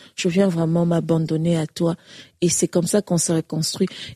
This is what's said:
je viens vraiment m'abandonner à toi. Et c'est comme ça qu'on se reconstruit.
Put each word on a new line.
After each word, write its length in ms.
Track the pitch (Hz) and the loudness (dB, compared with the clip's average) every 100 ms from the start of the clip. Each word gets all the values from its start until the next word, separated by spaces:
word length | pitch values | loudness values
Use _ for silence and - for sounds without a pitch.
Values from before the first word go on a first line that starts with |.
| - - | -18 -4
je 120 | 185 | -2
viens 200 | 175 196 | 2 2
vraiment 360 | 170 165 170 | 2 2 2
m'abandonner 720 | 170 170 160 165 156 160 165 165 | 2 2 2 0 0 0 0 0
à 100 | 156 | -2
toi. 300 | - 170 170 - - - - | -2 -2 -2 -8 -20 -20 -2
Et 80 | 175 | -2
c'est 180 | - 170 | 0 0
comme 180 | 180 170 | 0 0
ça 140 | 208 | 0
qu'on 160 | - 170 | 0 0
se 160 | - | 0
reconstruit. 560 | 165 - 160 160 - 190 - - | 0 -2 -4 -4 -2 -4 -4 -16